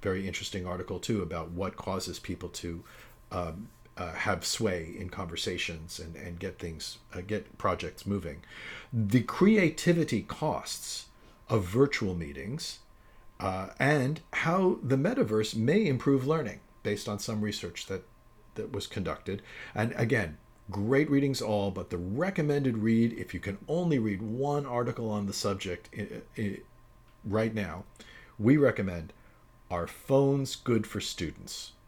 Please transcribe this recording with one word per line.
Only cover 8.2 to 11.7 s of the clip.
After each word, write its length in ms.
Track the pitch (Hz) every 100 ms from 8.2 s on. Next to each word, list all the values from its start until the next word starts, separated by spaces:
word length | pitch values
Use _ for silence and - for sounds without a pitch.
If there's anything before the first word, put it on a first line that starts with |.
| 85 71 - - - - -
The 300 | 117 104 120
creativity 1040 | 120 - 190 220 175 - - 170 147 113
costs 800 | - - 156 92 - - - - - - - - -
of 160 | 117
virtual 500 | 90